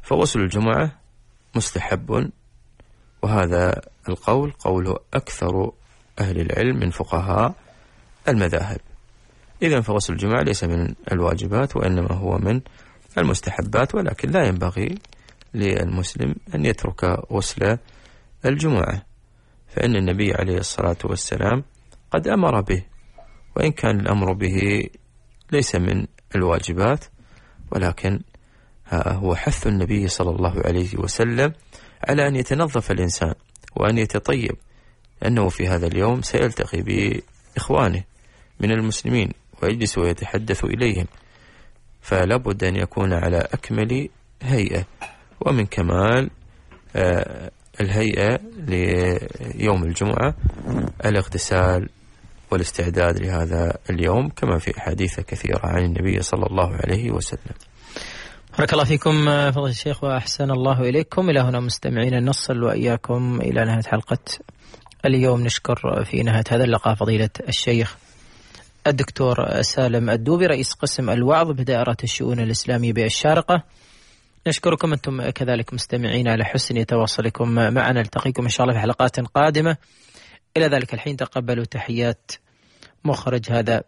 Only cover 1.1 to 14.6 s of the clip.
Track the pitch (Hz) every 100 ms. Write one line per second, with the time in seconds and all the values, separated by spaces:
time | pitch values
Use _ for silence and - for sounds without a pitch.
1.1 | - _ _ _ 120 - - - 95 -
2.1 | 110 - - _ - - _ - - -
3.1 | _ 101 107 87 87 90 - - _ -
4.1 | 90 - 123 147 139 92 92 92 - _
5.1 | - - - 87 95 95 - - - _
6.1 | - 101 87 82 82 120 131 95 - -
7.1 | 82 92 95 120 185 - - - _ _
8.1 | - - 117 90 80 95 - - - -
9.1 | - - - - - - 139 110 104 98
10.1 | 82 101 120 147 101 85 85 85 - -
11.1 | 92 85 85 - 104 139 - - 90 87
12.1 | 90 95 95 95 123 - - - - -
13.1 | - 80 95 - - 101 107 135 220 185
14.1 | - - 180 127 90